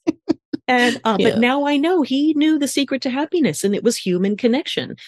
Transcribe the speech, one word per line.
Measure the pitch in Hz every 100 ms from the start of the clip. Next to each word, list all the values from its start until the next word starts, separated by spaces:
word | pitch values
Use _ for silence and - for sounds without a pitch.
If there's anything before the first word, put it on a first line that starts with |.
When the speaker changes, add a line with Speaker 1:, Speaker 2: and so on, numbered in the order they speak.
| - 320 - - _ - -
Speaker 1:
And, | 247 240 233
uh, | 226 196
but |
Speaker 2:
Yeah. | 226 226
Speaker 1:
now | 240 285 285
I | 294
know | 320 370
he | 262 262 302
knew | 302 311 311
the | 277
secret | - 277 269
to | 269
happiness, | 254 320 359 233 147
and | 196
it | 202
was | - -
human | 190 180 196 208
connection. | 240 254 - - 127 -